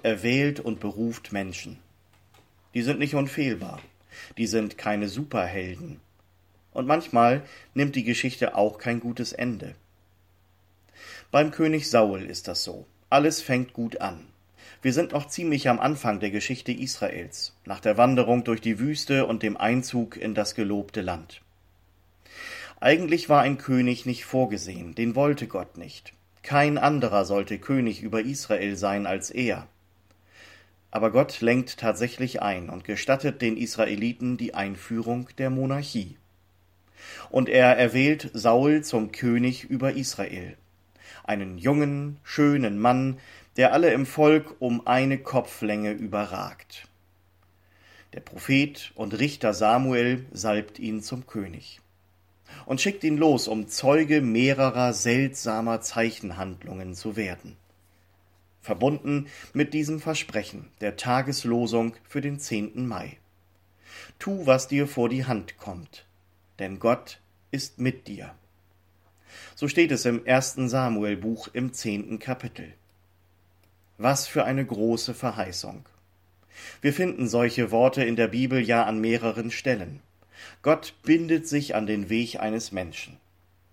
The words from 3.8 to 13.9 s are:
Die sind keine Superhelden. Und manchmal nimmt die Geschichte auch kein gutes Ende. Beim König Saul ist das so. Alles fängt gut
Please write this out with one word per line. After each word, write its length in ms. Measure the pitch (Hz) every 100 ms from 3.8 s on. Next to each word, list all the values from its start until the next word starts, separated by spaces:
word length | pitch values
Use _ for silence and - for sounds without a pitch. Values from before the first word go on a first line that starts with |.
| - _ _ - - -
Die 100 | 113
sind 320 | 110 104 -
keine 300 | 107 104 104
Superhelden. 920 | 104 147 113 87 95 92 90 170 - _ _ _ _ _ _ _
Und 160 | - 127
manchmal 560 | 160 170 120 120 131 - - -
nimmt 220 | 131 139 135
die 80 |
Geschichte 500 | 113 117 127 - 123
auch 240 | - 107 -
kein 220 | 120 117
gutes 320 | 117 117 117
Ende. 420 | - 123 104 - - _ _ _ _ _ _ _ _ _ _ _ - - - -
Beim 180 | 139 151
König 400 | 147 156 156 143
Saul 320 | 117 107 95
ist 240 | 90 87 -
das 160 | 87
so. 240 | - 87 - _ _
Alles 320 | 135 151 151
fängt 300 | - 127 127
gut 280 | - 113